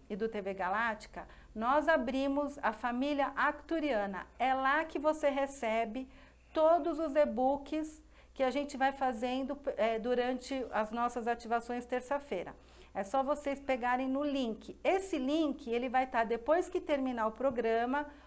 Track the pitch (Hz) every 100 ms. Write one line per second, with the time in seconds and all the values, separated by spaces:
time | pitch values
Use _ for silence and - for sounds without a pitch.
0 | - 196 220 214 196 190 180 202 233 214
1 | - - - - - 214 233 294 294 320
2 | 247 262 277 277 285 285 214 220 247 240
3 | 285 285 269 277 269 294 - 330 294 220
4 | 202 185 - - 254 262 262 302 320 330
5 | 302 311 285 277 269 277 226 220 226 240
6 | 262 - - - - 320 311 339 349 311
7 | 320 294 285 220 262 277 277 311 311 -
8 | - - - - 262 269 285 247 269 277
9 | 262 220 247 254 269 277 - - 220 226
10 | 226 247 247 254 - 269 233 208 214 233
11 | 240 240 226 233 220 233 233 240 240 247
12 | 247 277 285 190 160 - - - - 190
13 | 202 269 269 294 285 277 277 254 247 247
14 | 262 269 294 277 233 214 - - 349 381
15 | 381 320 254 311 302 - 233 233 254 254
16 | 262 247 220 226 226 330 349 359 359 285
17 | 262 240 220 214 262 240 226 226 240 277
18 | 294 -